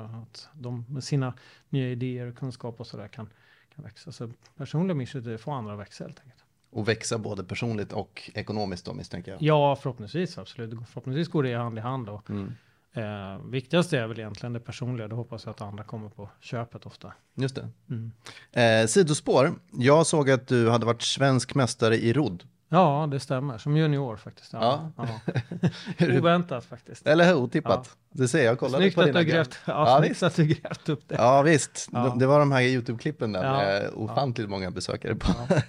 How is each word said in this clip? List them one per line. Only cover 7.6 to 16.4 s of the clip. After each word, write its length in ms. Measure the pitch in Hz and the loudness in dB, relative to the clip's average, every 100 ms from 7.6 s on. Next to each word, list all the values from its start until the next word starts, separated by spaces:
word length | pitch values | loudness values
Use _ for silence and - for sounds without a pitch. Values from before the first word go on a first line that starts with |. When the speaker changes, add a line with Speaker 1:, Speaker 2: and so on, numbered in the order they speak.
| 120 107 95 | -4 -4 -6
Speaker 2:
och 380 | 104 95 - - | -8 -10 -14 -12
ekonomiskt 520 | 107 101 107 98 90 - | -8 -6 -4 -4 -6 -10
då, 60 | |
misstänker 380 | 95 90 90 87 | -12 -12 -12 -12
jag. 100 | 95 | -4
Speaker 1:
Ja, 340 | 151 151 143 135 | 2 4 2 0
förhoppningsvis, 640 | 143 - 101 160 180 - | -6 -10 -8 -6 -6 -8
absolut. 360 | 95 - 113 117 117 | -16 -14 -12 -12 -14
Förhoppningsvis 400 | - 131 135 170 | -12 -6 -4 -2
går 140 | 165 | -2
det 120 | 131 | 0
hand 240 | 120 120 113 | -2 -4 -6
i 20 | |
hand 260 | 117 131 107 | -6 -6 -8
då. 160 | 104 - | -12 -8
Speaker 2:
Mm. 240 | 104 98 120 _ _ _ | -8 -8 -12 _ _ _
Speaker 1:
Eh, 520 | 123 104 104 98 98 107 | -10 -8 -8 -10 -12 -10
viktigast 420 | 131 - 170 175 | -8 0 0 2
är 140 | 139 110 | 0 -2
väl 120 | 113 | -8
egentligen 340 | 107 95 120 | -12 -10 -8
det 80 | 120 | -8
personliga. 480 | 117 - 123 123 107 | -10 -8 -6 -6 -6
Då 80 | 113 | -8
hoppas 280 | 117 113 113 | -8 -12 -14
jag 40 | |
att 100 | 107 | -12
andra 240 | 104 101 | -12 -12
kommer 240 | 104 113 107 | -12 -14 -14
på 220 | - 101 - | -16 -18 -18